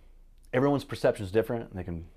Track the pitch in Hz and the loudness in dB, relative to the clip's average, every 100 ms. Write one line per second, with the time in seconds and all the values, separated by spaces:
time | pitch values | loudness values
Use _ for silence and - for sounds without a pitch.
0 | - - - - - 127 139 139 - 117 | -20 -20 -20 -20 -4 2 2 2 -2 0
1 | 135 113 95 107 110 120 - 92 87 85 | 2 2 0 0 2 -2 -4 -8 -6 -8
2 | 85 | -10